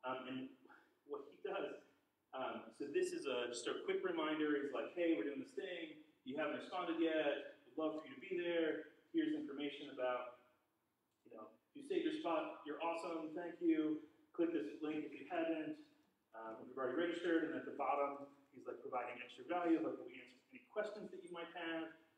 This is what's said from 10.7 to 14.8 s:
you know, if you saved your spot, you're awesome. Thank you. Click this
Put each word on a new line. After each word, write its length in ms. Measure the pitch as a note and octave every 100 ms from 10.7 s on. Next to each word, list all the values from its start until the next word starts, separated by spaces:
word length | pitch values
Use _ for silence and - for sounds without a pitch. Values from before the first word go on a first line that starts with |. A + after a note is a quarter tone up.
| _ _ _ _ _
you 80 | -
know, 160 | - - - _
if 80 | C#4
you 40 | -
saved 160 | F4+
your 160 | D#3 -
spot, 480 | E3+ D#3 D3+ - D3+
you're 160 | C#3+
awesome. 480 | F3 E3 F#3 E3 D#3
Thank 320 | E3 F3 E3+
you. 400 | F3 D#3+ D#3 D#3 - _ _ -
Click 160 | E3
this 160 | E3 - -